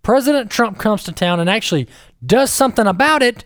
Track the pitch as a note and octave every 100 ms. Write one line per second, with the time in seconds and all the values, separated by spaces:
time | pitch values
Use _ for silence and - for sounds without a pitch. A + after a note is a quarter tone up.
0 | - B3+ C4 C#4+ A3 - A#3 F#3+ A3 G#3
1 | - D#3+ F3 F3 E3+ G#3+ - D#3 A#2+ -
2 | - _ B2 A#3 C4+ - C4 - G#3 F3+
3 | C#4+ D#4 B3 A#3